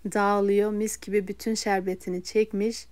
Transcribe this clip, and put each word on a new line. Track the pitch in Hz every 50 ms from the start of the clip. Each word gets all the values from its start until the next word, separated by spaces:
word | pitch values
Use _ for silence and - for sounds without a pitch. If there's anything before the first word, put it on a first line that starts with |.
| - 202 -
dağılıyor. | 214 202 202 208 202 202 202 202 202 208 214
Mis | 214 208 214 214 - -
gibi | - - 196 208 190
bütün | 196 202 - - 226 220
şerbetini | - - 214 196 190 185 190 185 185 - 185 180 180 185
çekmiş. | - - 214 220 214 - 196 208 226 226 - - -